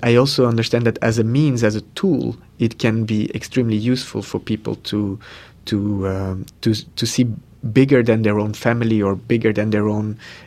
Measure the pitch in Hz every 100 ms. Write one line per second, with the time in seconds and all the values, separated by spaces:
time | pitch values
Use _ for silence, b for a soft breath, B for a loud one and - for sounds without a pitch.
0 | 120 120 139 - 123 113 113 120 117 110
1 | 117 113 113 127 151 123 113 107 - -
2 | 196 139 123 113 - - 113 - 120 110
3 | 110 107 107 - - - 120 107 113 127
4 | - 107 101 101 - 107 110 104 - 104
5 | 101 98 B B B B - 104 104 101
6 | 95 95 95 92 - - 117 110 - -
7 | 113 - 123 107 - - 113 107 139 135
8 | 117 113 107 104 107 107 117 117 117 110
9 | 98 98 - 120 113 107 107 104 104 107
10 | 107 110 B B